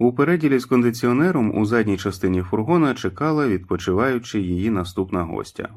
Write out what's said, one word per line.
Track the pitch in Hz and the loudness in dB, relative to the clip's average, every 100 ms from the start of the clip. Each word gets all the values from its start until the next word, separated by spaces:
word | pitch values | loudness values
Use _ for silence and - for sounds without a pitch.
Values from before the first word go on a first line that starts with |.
У | 123 | 0
переділі | 123 143 175 151 135 | 2 2 2 2 2
з | 123 | 2
кондиціонером | 127 120 120 123 123 175 160 110 - | 2 2 0 0 2 2 2 0 0
у | 107 | 2
задній | 117 104 95 | 2 2 0
частині | 101 95 95 92 | -2 -2 0 0
фургона | 90 107 110 170 147 | 0 -2 2 2 2
чекала, | 120 95 95 151 151 139 | 0 -6 -4 -2 0 0
відпочиваючи, | 92 90 110 - 92 131 123 120 107 | -2 -2 -4 0 0 2 -2 -4 -4
її | 90 90 107 | -2 -2 0
наступна | 101 87 98 92 90 | -2 -2 -4 -2 -2
гостя, | 82 - - - - | -4 -6 -8 -10 -12